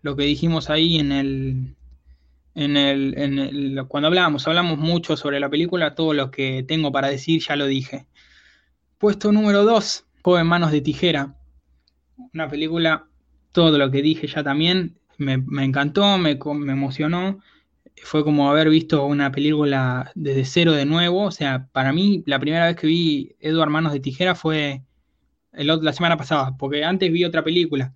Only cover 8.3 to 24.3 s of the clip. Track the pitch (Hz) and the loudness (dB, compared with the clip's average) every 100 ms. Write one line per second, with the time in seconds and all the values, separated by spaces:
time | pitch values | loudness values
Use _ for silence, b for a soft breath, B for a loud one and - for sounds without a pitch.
8.3 | b b b b _ _ _ 208 202 208 | b b b b _ _ _ 0 0 2
9.3 | 208 208 202 208 226 208 - _ _ - | 2 4 4 4 4 0 -8 _ _ 2
10.3 | 180 165 175 165 147 135 143 180 151 139 | 2 4 2 2 0 -2 0 0 0 -4
11.3 | - - _ _ _ _ _ _ _ - | -10 -20 _ _ _ _ _ _ _ -16
12.3 | 160 151 143 156 165 165 156 - _ _ | -8 -8 -4 -4 0 0 0 -4 _ _
13.3 | _ _ - 165 147 139 135 147 160 147 | _ _ 4 6 6 2 2 2 0 -4
14.3 | 156 143 143 165 185 170 - _ - 139 | -4 -2 0 2 2 -2 -8 _ -6 -2
15.3 | 131 131 139 135 135 143 170 202 196 165 | -2 -2 -2 0 0 0 2 2 4 0
16.3 | 139 143 147 143 135 139 135 151 175 190 | -2 -4 -6 -4 -2 -4 -4 -2 -2 -4
17.3 | 196 b b b _ _ _ - 156 147 | -6 b b b _ _ _ -4 -2 2
18.3 | 147 139 151 156 160 160 156 139 143 139 | 2 4 4 4 4 4 0 2 0 -2
19.3 | 135 147 151 147 135 127 127 131 - 147 | 0 0 2 2 0 0 -2 -6 -8 -4
20.3 | 135 131 175 170 151 143 165 175 180 208 | -2 0 2 2 2 2 0 2 0 -2
21.3 | 170 143 131 131 131 131 156 202 190 165 | -2 -4 -4 -4 -2 0 2 2 2 0
22.3 | 139 147 165 170 170 156 170 165 147 - | -2 0 2 0 2 0 2 2 -2 -6
23.3 | _ 151 160 156 151 160 143 135 131 185 | _ -2 0 2 0 0 -2 -6 -2 -2